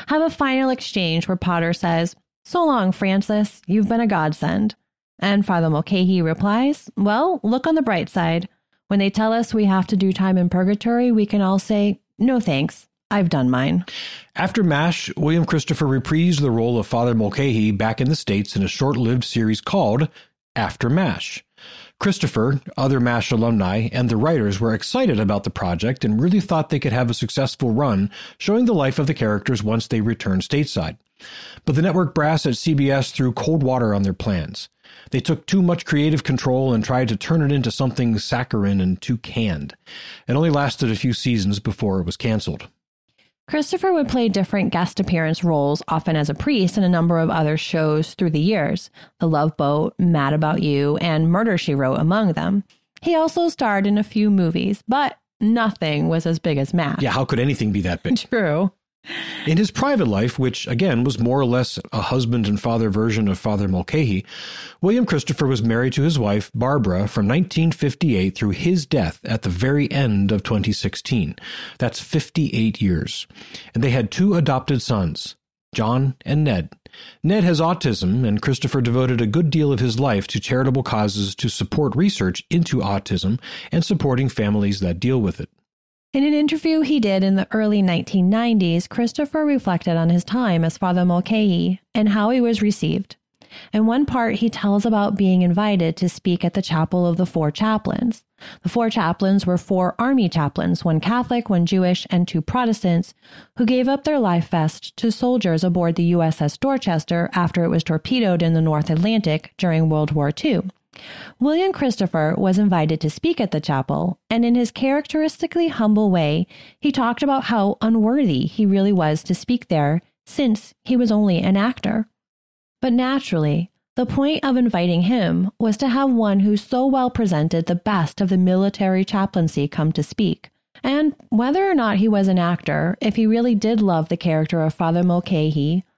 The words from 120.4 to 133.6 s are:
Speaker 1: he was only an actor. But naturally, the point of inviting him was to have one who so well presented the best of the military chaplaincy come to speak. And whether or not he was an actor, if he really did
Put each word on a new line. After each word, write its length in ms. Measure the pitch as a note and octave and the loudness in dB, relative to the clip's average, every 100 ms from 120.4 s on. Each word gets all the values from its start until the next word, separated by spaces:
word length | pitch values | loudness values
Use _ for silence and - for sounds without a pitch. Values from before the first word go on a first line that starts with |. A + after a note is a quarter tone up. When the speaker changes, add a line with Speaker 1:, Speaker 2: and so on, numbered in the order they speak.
| C4 G#3+ - _ | 0 0 -4 _
Speaker 1:
he 140 | - B3 | -2 0
was 120 | A#3 | 2
only 300 | G#3+ G#3 F3 | 2 2 2
an 160 | F#3 G3 | 2 2
actor. 540 | A3 - G3+ A3 A3 _ _ _ _ _ _ _ | 0 -2 -2 -2 -4 _ _ _ _ _ _ _
But 100 | C4 | 0
naturally, 800 | A#3+ B3+ C4+ - E3+ D3+ D#3 F3 _ _ - | 2 2 -2 -2 0 0 0 -4 _ _ -4
the 100 | A#3+ | -2
point 380 | C4+ C#4 D#4 | 0 0 0
of 140 | C#4 B3+ | 0 2
inviting 460 | A#3+ F#3 F3+ E3+ | 2 2 0 2
him 480 | F3+ B3 E3+ E3+ F#3+ - | 2 2 0 0 -2 -2
was 200 | A3+ G#3+ | -2 0
to 100 | C4+ | 0
have 240 | B3 C4+ | 0 2
one 300 | A#3 G#3+ G3 | 2 2 2
who 160 | G#3 G#3 | 2 2
so 280 | - B3+ C4+ | 0 0 2
well 240 | C4 B3+ | 2 0
presented 580 | - G#3+ D#3+ D#3+ E3 E3 | 0 0 0 0 0 0
the 80 | F3 | -2
best 440 | G#3+ G3+ D#3 - | 0 0 0 -2
of 80 | F#3+ | 0
the 100 | F#3 | 2
military 680 | F#3 F#3 G3 - F#3+ F#3 F#3+ | 2 2 0 0 0 0 0
chaplaincy 640 | G3+ G3 F3+ D#3+ - C#3+ | 0 0 0 0 0 -2
come 240 | - D#3 | -2 -2
to 100 | E3 | -2
speak. 460 | D3 - F#3+ E3+ - _ _ - | -4 -2 -2 -2 -8 _ _ -8
And 320 | C4 C#4+ D#4 - - | -2 0 0 -2 -2
whether 400 | A3 B3 F4 G4 | 0 2 2 2
or 40 | |
not 240 | D#4+ A3 G3+ | 2 2 2
he 120 | A3 | 2
was 180 | G3+ F#3+ | 2 2
an 100 | F3+ | 2
actor, 600 | F3 F3 - D3+ D#3+ G3 | 2 0 -2 -2 -2 -2
if 160 | A3 G#3+ | -2 0
he 100 | A3 | 2
really 300 | A3+ B3 | 2 2
did 260 | G#3+ | 0